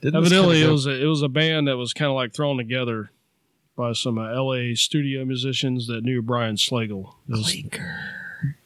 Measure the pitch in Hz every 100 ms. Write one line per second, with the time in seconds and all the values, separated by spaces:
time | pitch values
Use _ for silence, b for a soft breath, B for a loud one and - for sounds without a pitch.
0 | 135 160 170 185 185 165 156 151 135 135
1 | 147 156 143 131 160 156 147 127 120 -
2 | 151 135 123 - 147 135 113 127 123 113
3 | 104 _ _ _ _ _ _ - 120 113
4 | 127 113 110 120 135 131 120 117 - 156
5 | 139 135 131 131 131 127 135 127 117 117
6 | 117 127 113 120 113 107 - 123 110 101
7 | 98 - - 110 107 185 151 - - -
8 | - - - - 139 -